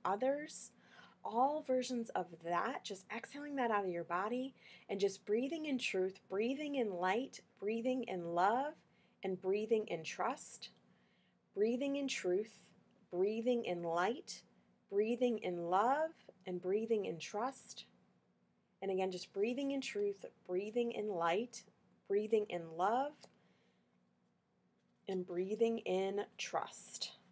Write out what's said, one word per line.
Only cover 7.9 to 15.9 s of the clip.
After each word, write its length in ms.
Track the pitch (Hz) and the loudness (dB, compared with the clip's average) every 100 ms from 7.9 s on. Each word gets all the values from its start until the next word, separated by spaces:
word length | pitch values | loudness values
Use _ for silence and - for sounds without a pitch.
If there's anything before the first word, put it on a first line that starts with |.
| 254 | 0
in 300 | - 190 170 | -2 -4 0
love, 400 | 170 190 240 294 320 _ _ _ _ | 4 4 4 0 -6 _ _ _ _
and 180 | 190 185 | -4 -2
breathing 440 | 190 202 214 220 208 | 0 0 4 2 2
in 160 | 165 160 | -4 -6
trust, 640 | - 214 285 - - - - _ _ _ _ _ _ _ | -2 -2 -2 -6 -10 -12 -18 _ _ _ _ _ _ _
breathing 440 | 196 220 240 277 277 | 2 2 2 0 -2
in 100 | 277 | -2
truth, 560 | - 185 185 220 - - - _ _ _ | -2 2 0 0 -10 -20 -20 _ _ _
breathing 540 | 175 196 220 226 240 - | 0 0 2 2 2 0
in 180 | 175 | -2
light, 600 | 170 165 190 277 - - - _ _ _ _ | 0 2 2 0 -8 -12 -14 _ _ _ _
breathing 500 | 196 220 240 247 220 | 0 2 2 2 2
in 300 | 185 175 170 | -2 -2 2
love, 420 | 185 233 | 4 4